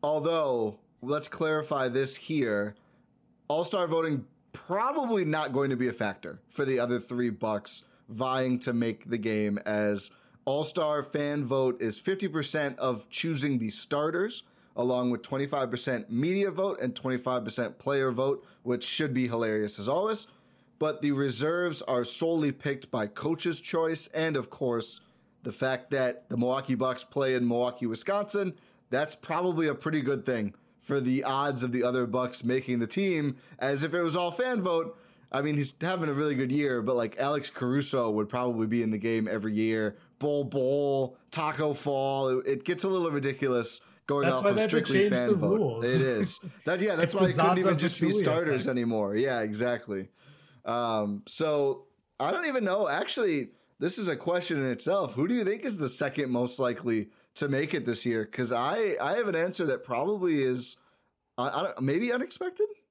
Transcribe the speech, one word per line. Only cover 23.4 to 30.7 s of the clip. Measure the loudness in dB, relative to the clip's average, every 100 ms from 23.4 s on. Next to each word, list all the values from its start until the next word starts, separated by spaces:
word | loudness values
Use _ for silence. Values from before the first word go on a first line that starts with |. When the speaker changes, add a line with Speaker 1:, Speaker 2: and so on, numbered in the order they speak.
| -2 -4
Speaker 1:
choice | -4 0 0 -2 -4
and, | -2 0 0
of | -4
course, | -4 -2 -2 -4 -8 -14 _ _ _
the | -12
fact | -4 -2 -2 -2
that | 0 0 -2 -6
the | 0
Milwaukee | 2 0 0 0
Bucks | 0 -2
play | -4 0 2 2
in | 2
Milwaukee, | 2 0 -2 -4
Wisconsin. | -2 0 0 0 0 -2 -4 -20 _ _
That's | -2 -2 -4
probably | -2 0 0 2 0
a | 0
pretty | 0 0
good | 0 -2 0
thing | 0 -2 -6 _